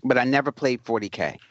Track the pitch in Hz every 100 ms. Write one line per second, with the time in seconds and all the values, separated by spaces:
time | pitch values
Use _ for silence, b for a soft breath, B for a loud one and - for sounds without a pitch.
0 | 131 123 127 139 139 - 135 123 - 113
1 | 101 - 76 - -